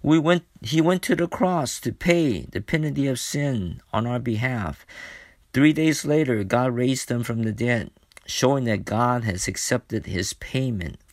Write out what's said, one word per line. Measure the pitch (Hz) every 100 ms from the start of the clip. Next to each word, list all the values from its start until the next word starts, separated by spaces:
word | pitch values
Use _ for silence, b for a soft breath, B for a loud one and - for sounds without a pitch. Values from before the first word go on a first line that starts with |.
We | 147 160
went, | 156 175 - -
he | 113 160
went | 160 185
to | -
the | 170 170
cross | - 185 175 127 -
to | 123
pay | - 175 170 151 90
the | 65 101
penalty | - 165 151 139 139
of | 127
sin | - 143 143 123 87 - -
on | 107 117
our | 120
behalf. | 120 110 127 123 92 71 B B B B B B _
Three | 131 151
days | 156 160 143
later, | 147 151 143 113
God | 95 117 127
raised | 120 123 127 -
him | 120
from | 120 113
the | 110
dead, | 104 120 117 - - _ - -
showing | - 131 139
that | 120 101
God | 104 107 123 123
has | 110 90 -
accepted | 95 - 123 - 113 -
his | 95 92
payment | - - 131 131 107 - - _